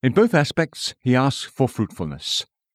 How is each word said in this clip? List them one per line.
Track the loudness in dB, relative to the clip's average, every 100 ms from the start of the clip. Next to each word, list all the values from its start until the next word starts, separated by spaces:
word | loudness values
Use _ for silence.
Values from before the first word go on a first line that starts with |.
In | 0
both | 4 4 2
aspects, | 0 -2 -4 -6 -10 -6
he | 0 2
asks | 2 -2 -8
for | -2 -2
fruitfulness. | -2 -6 -6 -10 -8 -6 -6 -6 _ _